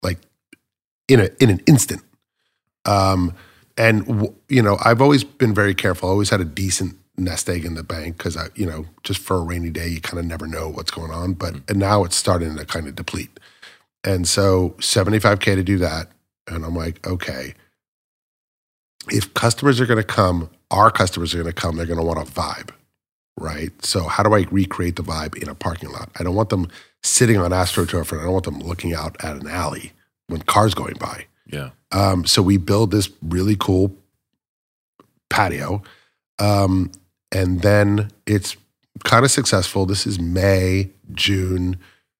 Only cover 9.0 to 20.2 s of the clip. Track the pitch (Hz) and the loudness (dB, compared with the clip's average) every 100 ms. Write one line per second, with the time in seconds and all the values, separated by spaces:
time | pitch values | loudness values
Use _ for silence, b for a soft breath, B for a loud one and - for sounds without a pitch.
9 | - 95 - 92 82 87 85 82 85 82 | -8 -8 -2 -2 -2 -4 -6 -6 -6 -6
10 | - 87 85 80 80 80 80 78 - - | -8 -6 -6 -8 -8 -8 -8 -8 -10 -10
11 | 82 82 90 87 85 82 - 101 98 104 | -8 -6 -4 -4 -6 -8 -2 0 4 4
12 | 87 - - 87 82 76 76 82 73 - | 2 0 0 0 -2 -8 -8 -8 -8 -10
13 | - 92 - - b b b b b _ | -10 -10 -10 -16 b b b b b _
14 | 98 92 85 - 98 92 90 - - 120 | -2 0 0 2 4 4 2 -2 0 0
15 | 110 107 104 101 - 95 92 98 87 80 | 2 4 4 4 2 0 0 0 0 -4
16 | 85 _ _ _ - 82 80 85 82 82 | -10 _ _ _ -12 -10 -6 -6 -6 -8
17 | 90 90 - 67 67 - _ _ _ _ | -6 -6 -6 -8 -12 -16 _ _ _ _
18 | _ _ _ _ _ _ _ _ _ _ | _ _ _ _ _ _ _ _ _ _
19 | - - - - 117 - 139 123 120 113 | -4 -4 -2 -2 -2 2 2 2 2 0
20 | 104 - | 0 2